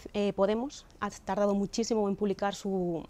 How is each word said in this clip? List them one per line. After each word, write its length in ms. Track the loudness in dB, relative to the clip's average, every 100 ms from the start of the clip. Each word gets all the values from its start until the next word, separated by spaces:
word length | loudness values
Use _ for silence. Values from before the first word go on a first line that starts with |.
| -4
eh, 200 | 0 0
Podemos 540 | 4 2 2 -2 -10 -18 -8
ha 100 | -8
tardado 420 | -6 -4 2 2
muchísimo 560 | 2 0 0 0 2 2
en 60 | 0
publicar 400 | 0 0 -2 -2
su, 520 | -4 -2 0 -2